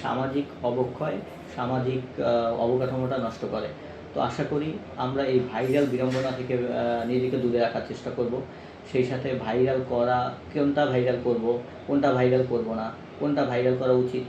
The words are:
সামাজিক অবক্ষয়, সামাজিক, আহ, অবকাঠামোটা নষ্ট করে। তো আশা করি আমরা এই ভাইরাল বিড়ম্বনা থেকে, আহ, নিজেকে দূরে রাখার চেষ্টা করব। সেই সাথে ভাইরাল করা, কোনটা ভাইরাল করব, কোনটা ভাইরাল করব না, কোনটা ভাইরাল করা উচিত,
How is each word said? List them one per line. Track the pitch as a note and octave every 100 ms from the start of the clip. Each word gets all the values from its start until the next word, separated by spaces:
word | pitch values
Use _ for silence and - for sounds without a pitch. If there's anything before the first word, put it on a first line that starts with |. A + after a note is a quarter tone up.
সামাজিক | B2+ A#2+ C3 C#3+ C#3+ -
অবক্ষয়, | B2 B2 B2+ - D3+ F#2+ - - - -
সামাজিক, | B2 B2+ B2+ B2+ - -
আহ, | B2+ A#2+ A#2 A#2
অবকাঠামোটা | A#2+ C3 B2+ C3 B2+ C3+
নষ্ট | A2+ - G#2+
করে। | G#2+ G#2+ - - - -
তো | -
আশা | - -
করি | - D3 D#3 - - -
আমরা | B2+ C3+
এই | C3+ B2+ -
ভাইরাল | A2 C3 D3 C#3
বিড়ম্বনা | B2 B2+ C3 C3
থেকে, | B2+ B2+
আহ, | B2 A#2+ A#2+ A#2+ A#2 A#2
নিজেকে | B2+ B2+ B2
দূরে | A#2+ A#2+
রাখার | A2+ A2 -
চেষ্টা | G#2+ B2+ B2
করব। | A#2 B2+ C#3 - - - -
সেই | C3
সাথে | B2 B2+ C3+ B2
ভাইরাল | A2 A#2+ C3 C3 B2+
করা, | A#2+ A#2+ B2 B2 A2 -
কোনটা | D3 C#3+ C#3+ C#3+
ভাইরাল | B2+ B2 A#2
করব, | A#2+ A#2 A2+ A#2+ - - -
কোনটা | C#3+ C#3
ভাইরাল | B2+ B2+ B2+ B2
করব | A#2+ A2
না, | A2+ A2 - - -
কোনটা | D3 C#3+
ভাইরাল | B2 B2 B2+ B2+
করা | C3
উচিত, | B2+ B2+ B2+